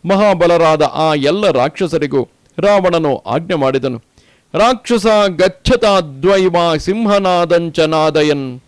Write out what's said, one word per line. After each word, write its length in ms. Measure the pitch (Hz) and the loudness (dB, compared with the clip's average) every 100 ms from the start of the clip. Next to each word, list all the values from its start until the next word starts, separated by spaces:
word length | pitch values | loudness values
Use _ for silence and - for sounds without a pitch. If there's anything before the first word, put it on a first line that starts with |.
| 165 | -2
ಮಹಾಬಲರಾದ 760 | 196 208 185 175 170 165 156 151 | 0 2 2 2 2 2 2 -2
ಆ 200 | 123 160 | 0 -2
ಎಲ್ಲ 380 | 156 139 185 208 | 0 -2 0 0
ರಾಕ್ಷಸರಿಗೂ 760 | 135 135 - 180 156 139 139 120 _ _ - | 0 -2 -2 -4 -4 -2 -4 -4 _ _ -4
ರಾವಣನು 580 | 196 202 185 170 156 131 | 0 2 2 0 -2 -4
ಆಜ್ಞೆ 380 | - 127 165 170 | -4 -6 -4 -2
ಮಾಡಿದನು. 420 | 135 135 131 117 _ _ _ _ _ | -2 -2 -4 -8 _ _ _ _ _
"ರಾಕ್ಷಸ 520 | 160 220 254 - 233 202 214 202 | 0 0 0 -2 -2 2 2 0
ಗಚ್ಚತಾದ್ವೈವ 1300 | 170 190 - - 247 220 196 156 135 170 196 185 175 170 160 | 2 0 0 0 2 2 0 -2 -2 0 2 2 2 0 0
ಸಿಂಹನಾದಂಚ 1000 | - 208 226 202 190 180 170 175 170 156 | -2 -2 0 0 2 0 2 0 0 -2
ನಾದಯನ್." 800 | 156 156 156 156 151 147 135 123 | 0 2 0 2 0 0 -4 -12